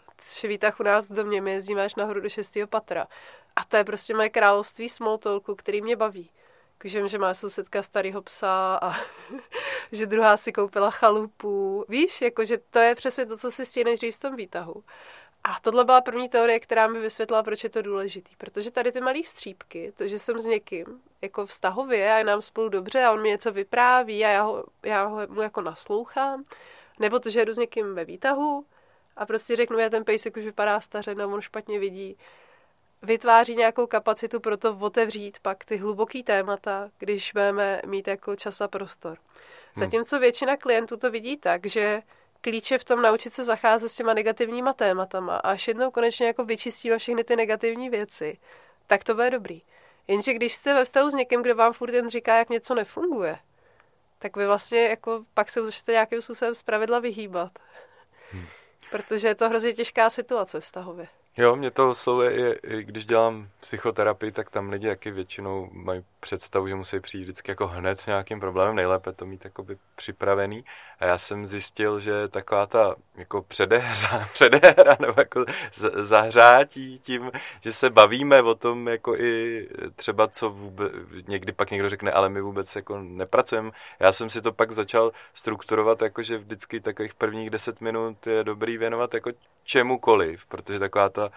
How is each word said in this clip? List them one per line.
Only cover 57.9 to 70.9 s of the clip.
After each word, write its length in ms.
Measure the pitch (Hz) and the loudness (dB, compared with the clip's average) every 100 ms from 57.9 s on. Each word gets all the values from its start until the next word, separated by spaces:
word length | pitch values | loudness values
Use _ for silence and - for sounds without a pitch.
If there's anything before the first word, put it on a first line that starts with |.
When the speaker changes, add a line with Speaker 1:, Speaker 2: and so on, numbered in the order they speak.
| _ _ _ - | _ _ _ -18
Speaker 2:
Hmm. 140 | 92 85 - _ _ - | -16 -16 -20 _ _ -12
Speaker 1:
Protože 380 | 208 - 214 220 | -12 -6 -2 0
je 60 | |
to 140 | 214 226 | 0 0
hrozně 240 | 226 233 | 0 -2
těžká 380 | 220 220 - 226 | -4 -2 2 2
situace 500 | 247 240 233 190 156 | 2 -4 -4 -4 -8
vztahově. 480 | - 185 180 170 165 _ _ - | -12 -14 -14 -16 -18 _ _ 4
Speaker 2:
Jo, 200 | 120 131 | 4 4
mě 140 | 131 | 0
to 180 | 135 131 | 2 2
oslovuje, 640 | 120 127 123 123 113 123 | 2 0 2 2 2 0
i, 40 | - - | -2 -6
i 180 | 110 | -10
když 220 | 104 107 107 | -10 -12 2
dělám 420 | 113 113 110 101 _ | 4 4 0 -10 _
psychoterapii, 720 | - 107 117 107 104 104 107 | -12 -6 -2 0 0 0 -4
tak 180 | 107 - | -6 -6
tam 180 | 104 101 | -6 -6
lidi 180 | 101 107 | -4 -4
taky 220 | 95 107 | -4 -6
většinou 580 | 95 90 - 98 95 92 | -10 -10 -10 -8 -8 -10
mají 320 | 90 92 92 - _ | -10 -8 -8 -10 _
představu, 480 | - 95 - 98 95 | -10 -10 -4 -4 -4
že 60 | |
musí 260 | 95 92 95 | -6 -8 -8
přijít 220 | - 98 | -8 -12
vždycky 280 | 92 - - | -14 -12 -10
jako 160 | 95 95 | -6 -6
hned 320 | 87 92 98 | -4 -4 -4
s 80 | 110 | -2
nějakým 340 | 98 98 107 | -4 -4 -8
problémem, 340 | 95 92 101 107 | -4 0 2 2
nejlépe 360 | 90 95 95 | 2 0 -2
to 140 | - 95 | -12 -14
mít 180 | 95 | -16
jakoby 320 | 98 - 98 98 _ - | -16 -16 -16 -18 _ -16
připravený. 680 | - 95 98 98 98 110 - - - | -14 -2 0 2 0 -6 -14 -20 -20